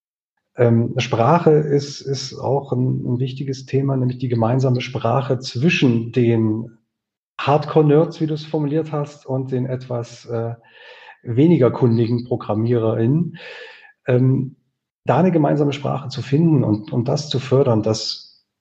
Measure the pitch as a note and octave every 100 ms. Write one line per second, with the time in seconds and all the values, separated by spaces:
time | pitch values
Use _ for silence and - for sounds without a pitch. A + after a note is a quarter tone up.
0 | _ _ _ _ _ - A#2+ A#2 A#2 B2+
1 | - A2 A#2 E3 E3 D3+ D3 C#3+ C#3+ -
2 | C3+ C3+ - B2+ A2+ C#3 C3+ B2 B2+ C3
3 | C3+ B2 C3 C3 C3+ C3 - C3+ C#3 C3
4 | B2+ B2+ C3 A#2+ A2+ C3 C3 B2 - -
5 | A#2 B2+ B2+ B2+ - A#2+ E3 - C3+ A#2
6 | A#2 B2+ A#2 A2+ A2 A2 - - _ _
7 | _ _ _ - - D3+ - D#3+ D3+ D3
8 | E3+ - D3+ D3+ - D#3 C#3+ D#3 D#3 D3+
9 | C#3+ - - C3 C3 B2+ C3 B2+ - A#2+
10 | A#2 - - A#2 A#2 A#2 _ - - -
11 | - - B2+ A#2 E3+ D#3 A#2+ - B2+ A2+
12 | A2+ A#2+ B2 A#2+ - G#2+ A#2 A#2+ A2+ A2+
13 | A2+ D#3 F3 - - - - - - _
14 | - B2 C3 C3 C3 - _ _ _ _
15 | - C3 F#3 E3 C#3+ D3+ C#3+ B2+ C3 C3+
16 | - - - C#3+ E3+ D#3 - G#2+ - B2+
17 | B2 - - C3 - C3 C3+ A2 A2 A2
18 | - - - _ _ _